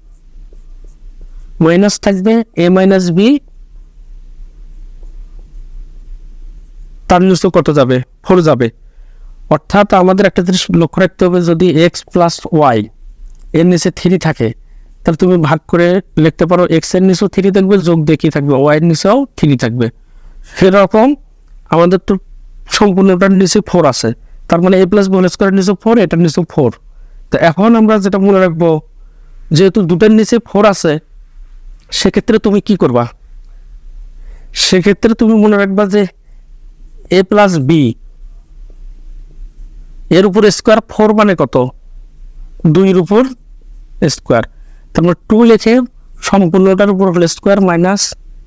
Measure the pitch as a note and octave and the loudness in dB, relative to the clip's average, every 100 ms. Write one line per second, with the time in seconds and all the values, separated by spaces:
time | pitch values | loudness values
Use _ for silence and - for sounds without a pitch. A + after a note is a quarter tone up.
0 | - - - - - - - - - - | -20 -20 -20 -20 -20 -20 -20 -20 -20 -20
1 | - - - - - - E3 F3 G3+ - | -20 -20 -20 -20 -14 -2 0 2 2 0
2 | G#3 F#3+ G3 A3+ A3 - F3 F#3 F#3+ F#3+ | -2 -2 0 -2 -2 -2 2 2 4 2
3 | F3+ E3+ A3 C#4+ - - - - - - | 0 0 2 0 -4 -20 -20 -20 -20 -20
4 | - - - - - - - - - - | -20 -20 -20 -20 -20 -20 -20 -20 -20 -18
5 | - - - - - - - - - - | -18 -18 -18 -20 -20 -20 -18 -16 -18 -18
6 | - - - - - - - - - - | -18 -18 -18 -20 -18 -20 -20 -20 -20 -14
7 | - F3+ F#3 F3 F#3+ F3 D3+ D3 B2+ B2+ | -4 0 2 0 0 0 0 0 0 0
8 | B2+ _ - F#3 D#3 B2+ A#2 - - - | -4 _ 0 2 2 0 -2 -6 -20 -20
9 | - - - - - D#3 - G3+ G#3 G3 | -20 -20 -20 -14 -4 -4 -2 0 2 2
10 | F3+ F#3+ G3+ - F3+ F#3 - F3 E3 - | 2 2 0 0 -2 -2 0 0 0 0
11 | F#3 - F3+ F3+ E3+ E3 F#3 D3+ E3+ - | -2 0 0 0 0 0 2 2 0 -2
12 | - F3+ E3+ - - D#3+ C#3+ A#2 G#2 - | -6 0 0 -2 -4 0 2 0 -4 -12
13 | - - - - - D3+ F3 F3 F#3 - | -20 -20 -20 -20 -6 0 2 2 -2 -2
14 | F3 F#3 D#3+ D3 A2+ - - - - - | -2 0 -2 -4 -4 -6 -18 -20 -20 -8
15 | - D#3+ F#3 F3+ D#3 D#3+ - E3+ F3 F#3 | -4 0 2 2 0 -2 -2 0 2 0
16 | - - D#3 - E3 F3+ F3+ E3 - F#3 | -4 0 0 0 0 2 2 0 0 0
17 | F#3+ F3+ G3 - F#3+ G3 F#3+ G3 D#3+ E3 | 2 2 -2 0 0 0 2 0 2 0
18 | D3+ D#3 D#3+ D3 C#3+ C3+ D3 D3+ E3+ D#3 | 0 0 0 -2 -2 0 2 2 0 0
19 | G3 B3 C#4 - D3+ C3+ A#2+ A#2+ A#2 - | 0 0 -2 -2 0 0 -2 -4 -4 -6
20 | _ - - - - - F#3 G3 F#3+ A3 | _ -20 -20 -20 -12 0 2 4 2 2
21 | B3+ D4 - _ _ - - D#3+ F3 F#3 | 2 0 -8 _ _ -18 -4 0 2 0
22 | - F#3+ - - - - - - G#3 F#3 | -2 -6 -6 -20 -20 -20 -8 -2 0 2
23 | G3 F3+ F#3+ F#3+ F#3 G#3 - F3 D#3+ - | 2 2 2 2 2 0 0 0 0 0
24 | A2+ - - - - E3+ F3+ F#3+ F#3 G#3 | -4 -6 -14 -14 -4 0 2 2 2 0
25 | F#3+ F#3+ F3+ - G3 G3 F#3 F#3+ A3+ A#3 | 0 0 0 0 0 0 0 -2 0 0
26 | F3 E3 F3 - E3+ - C3 - - - | 2 0 0 0 -4 -2 -2 -2 -18 -20
27 | - - - - E3 D#3 A3 A#3 G#3+ G#3+ | -20 -20 -6 0 0 2 2 2 2 2
28 | G3 F#3+ G3 F#3+ F#3 D#3+ E3+ D#3 - - | 0 0 2 2 2 0 0 0 -4 -20
29 | - - - - - D3+ F#3+ G#3+ F3 E3+ | -20 -20 -20 -18 -4 2 2 2 0 2
30 | A3 A3 G#3 A#3 - G3 G#3 F#3+ E3+ D3+ | 4 4 2 -2 -2 0 2 0 -2 -4
31 | - - - - - - - - - - | -6 -20 -20 -20 -20 -20 -20 -20 -12 -2
32 | - - - A3 A3 G3+ - G3 D#3 A#2+ | -2 -2 -2 0 0 -2 0 0 0 0
33 | A#2 - - - - - - - - - | -4 -8 -20 -20 -20 -20 -20 -20 -20 -20
34 | - - - - - - - F#3 F#3+ G3 | -20 -20 -20 -20 -16 -8 -2 0 2 0
35 | A3+ A3+ A3 A3 G#3+ G3+ G3+ F#3+ G3+ G#3 | 0 0 2 2 2 2 0 -2 0 0
36 | F#3+ - - - - - - - - - | -2 -6 -20 -20 -20 -20 -20 -20 -20 -18
37 | - F3+ F#3 G#3 G3+ E3 C3 D#3+ B2+ - | -2 -2 2 2 2 2 0 2 2 -2
38 | - - - - - - - - - - | -14 -20 -20 -20 -20 -20 -20 -20 -20 -20
39 | - - - - - - - - - - | -20 -20 -20 -18 -20 -18 -20 -20 -20 -14
40 | - E3+ G3 F#3 G#3 - - A3 - - | -2 2 2 2 2 2 0 0 0 -2
41 | G#3+ G#3+ G#3 E3+ C#3 C3+ B2+ - - - | 2 2 2 0 0 -2 -4 -8 -20 -20
42 | - - - - - - E3 D#3 F#3+ F#3 | -20 -20 -20 -20 -20 -4 0 2 2 2
43 | E3 G#3 C4 B3+ - - - - - - | 2 0 0 -4 -20 -20 -20 -20 -18 -4
44 | E3 - - A#2+ - - - - - - | -4 -4 -2 -2 -2 -12 -20 -20 -8 -2
45 | E3+ E3+ - G#3+ A#3 A3 A3+ B3 A#3+ - | 0 -2 0 2 4 4 2 0 -2 -10
46 | - - - G3 F3+ F#3+ F#3+ F#3+ G3+ F#3+ | -20 -12 -2 0 2 2 2 2 0 0
47 | G3 F3 E3+ - G3+ G3+ F#3+ E3+ F3+ G3 | 0 0 -2 -2 -2 0 0 0 0 -2
48 | - - - - | -6 -10 -20 -20